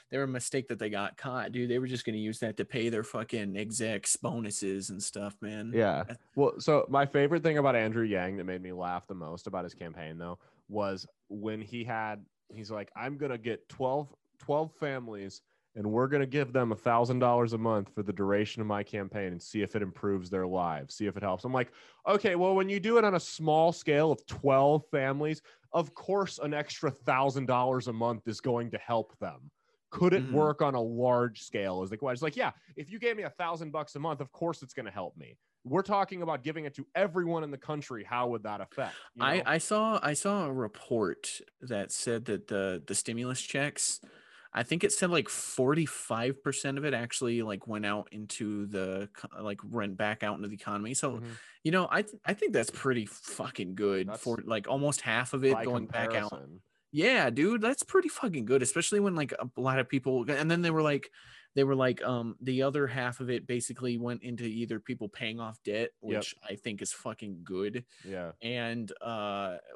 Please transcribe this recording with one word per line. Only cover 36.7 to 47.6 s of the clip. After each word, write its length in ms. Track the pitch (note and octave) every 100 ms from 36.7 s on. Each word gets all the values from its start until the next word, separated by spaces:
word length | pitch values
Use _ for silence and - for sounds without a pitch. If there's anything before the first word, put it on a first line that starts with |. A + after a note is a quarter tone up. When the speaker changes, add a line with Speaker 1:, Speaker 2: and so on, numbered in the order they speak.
Speaker 2:
to 120 | C#3 C3+
everyone 480 | E3+ G3 E3+ E3+ E3+
in 80 | D3+
the 60 | C#3
country. 460 | - D3+ C#3 A#2+
How 240 | G2+ B2 B2
would 140 | A#2
that 180 | G#2 G#2
affect? 360 | G2 - A2+ - -
You 100 | A#2+
Speaker 1:
I, 120 | C3 F3+
Speaker 2:
know? 40 | -
Speaker 1:
I 120 | D#3+
saw, 400 | - G#3+ A3 G#3+
I 100 | D3
saw 320 | D3 G3+ G3+
a 80 | D#3
report 880 | C3 A2+ - - A#2 F#2+ - - - - _
that 280 | B2+ G#2+ F#2+
said 360 | - - A2+ A#2+
that 220 | G2+ -
the, 340 | G#2 F#2+ F2+ -
the 80 |
stimulus 460 | G2+ - A#2 B2 B2+
checks, 600 | - C#3+ C#3+ - - - - - - - -
I 100 | -
think 220 | A#2+ E3
it 80 | G3
said, 160 | - F#3
like, 180 | E3+ -
forty-five 1120 | - - - B2+ D#3 D#3 - - A2+ B2 C3+
percent 340 | D3 C3+ C#3+ C#3
of 80 |
it 80 | D3
actually, 480 | B2 A#2+ - B2 A#2
like, 240 | A2 G2